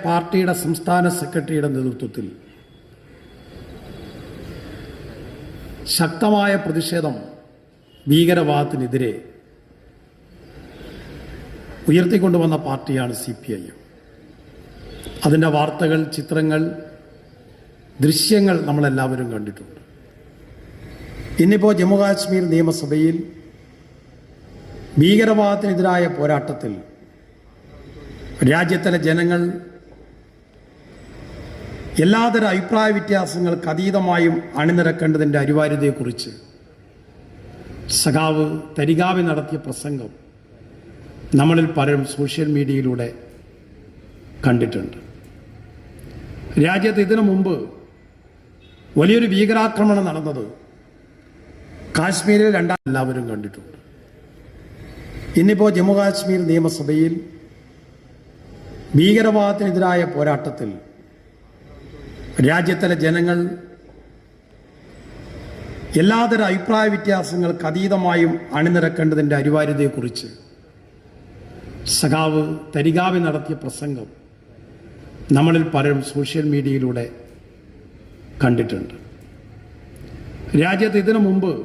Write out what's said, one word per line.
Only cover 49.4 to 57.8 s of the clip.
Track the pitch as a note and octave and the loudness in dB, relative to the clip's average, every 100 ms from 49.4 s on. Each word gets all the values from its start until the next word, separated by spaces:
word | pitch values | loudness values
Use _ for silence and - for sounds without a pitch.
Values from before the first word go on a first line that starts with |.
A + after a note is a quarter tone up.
| G#3 A3 A3 G#3 G#3+ G3+ F#3 | 2 2 0 2 2 2 0
നടന്നത് | D#3 D3+ C3+ G#2 - - - - - - - - - - - - - - - | -4 -6 -8 -10 -14 -20 -20 -20 -20 -20 -20 -20 -20 -20 -20 -20 -18 -8 -4
കാശ്മീരിൽ | F3 F#3+ G3 G#3 G#3+ F#3+ | -2 0 4 6 6 2
രണ്ടാം | F3 F3+ C3+ | 0 -2 -2
എല്ലാവരും | C3 C3 B2+ A#2 | -2 -2 -4 -6
കണ്ടിട്ടുണ്ട്. | G#2 G2+ - - - - - - - - - - - - - - - - - - D#3+ | -8 -10 -14 -20 -20 -20 -20 -20 -20 -20 -20 -20 -20 -20 -20 -18 -18 -16 -14 -2 2
ഇന്നിപ്പോൾ | F#3+ G3 G#3 F3+ | 4 6 4 4
ജമ്മു | F#3+ G3+ | 2 4
കാശ്മീർ | G3+ G3 F#3 F#3 E3 | 2 0 -2 0 2
നിയമസഭയിൽ | E3 E3 D#3+ D3 D#3 E3 E3+ - - - - - - | 2 2 -2 -2 2 2 -2 -8 -20 -20 -20 -20 -20